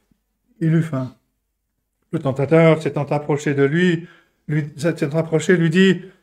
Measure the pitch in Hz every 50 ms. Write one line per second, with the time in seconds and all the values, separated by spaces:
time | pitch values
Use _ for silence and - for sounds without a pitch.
0 | _ _ _ _ _ _ _ _ _ _ _ - 170 160 160 160 160 160 139 131
1 | 127 117 - _ _ _ _ _ _ _ _ _ _ _ _ _ _ _ _ _
2 | _ - - 156 - 135 127 143 139 135 160 165 165 160 156 156 - 147 - 151
3 | 135 - 151 147 147 - 147 139 - 151 139 139 139 139 151 175 185 180 165 170
4 | 175 - _ _ _ _ _ _ _ - 147 156 147 147 - 139 143 170 160 -
5 | 165 135 147 165 156 156 165 156 156 - 185 160 165 165 170 185 190 190 180 180
6 | - - - _